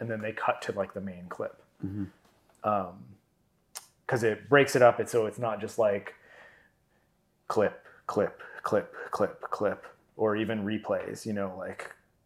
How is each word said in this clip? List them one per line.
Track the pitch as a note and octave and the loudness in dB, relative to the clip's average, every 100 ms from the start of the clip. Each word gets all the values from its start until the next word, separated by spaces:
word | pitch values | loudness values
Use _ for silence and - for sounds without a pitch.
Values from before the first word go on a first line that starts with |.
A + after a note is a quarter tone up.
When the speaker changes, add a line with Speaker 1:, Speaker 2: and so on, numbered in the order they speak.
Speaker 1:
and | A#2 | -6
then | A2 | -4
they | G#2+ | -6
cut | A2 - A#2+ | -4 -2 -2
to, | - | -2
like, | G2 F#2+ | -4 -4
the | G2+ | -4
main | G2 F2+ F2+ | -10 -10 -12
clip. | - G#2 - _ - | -8 -8 -10 _ -10
Speaker 2:
Mm-hmm. | F#2+ G2+ F#2+ - _ _ _ _ G#2+ | -8 -6 -6 -10 _ _ _ _ 0
Speaker 1:
Um, | G#2 F#2 F#2+ B2 G2 _ _ _ _ _ - - _ - | 0 -2 -10 -20 -20 _ _ _ _ _ -20 -20 _ -4
'cause | B2+ | 0
it | A2+ G2+ G2+ | 2 0 6
breaks | C#3 C#3 C3+ | 6 6 8
it | |
up, | A#2+ A#2 | 8 8
and | G#2+ | 2
so | A#2+ A2 | 0 0
it's | A2 | -2
not | A#2 G#2 | -4 -4
just, | G#2 - | -4 2
like, | G#2+ G2+ - - - - - - _ _ _ _ _ _ _ _ - | 2 2 -4 -18 -20 -20 -20 -20 _ _ _ _ _ _ _ _ -2
clip, | A2+ G2 - - - - | 2 2 0 -20 -18 -4
clip, | - F2+ - - - | 0 0 -2 -18 -8
clip, | - G#2 - - - | 0 0 0 -10 -8
clip, | - G2 - | -2 -2 -2
clip, | - - G2+ G2 - - _ - | -8 -2 -2 -2 -12 -20 _ -2
or | A2 G#2 | 0 2
even | G#2+ A2 | 0 -2
replays, | G2+ G#2+ - F#2+ F#2 G#2 A2+ | -2 -4 -2 -4 -4 -8 -6
you | |
know, | G#2 G2 F#2 | -4 -4 -6
like, | F#2 F#2+ - - _ _ | -10 -10 -14 -18 _ _